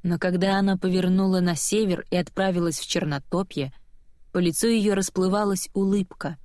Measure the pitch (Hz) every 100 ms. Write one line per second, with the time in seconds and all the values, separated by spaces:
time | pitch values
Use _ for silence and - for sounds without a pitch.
0 | 180 170 185 180 190 196 196 185 185 185
1 | 180 185 190 185 180 160 - 208 214 175
2 | - 180 175 - 190 180 170 160 - 175
3 | 151 139 - 170 196 - 135 - - -
4 | - - - 180 175 160 226 226 208 196
5 | 185 185 185 202 202 190 - 196 196 202
6 | 185 - - 151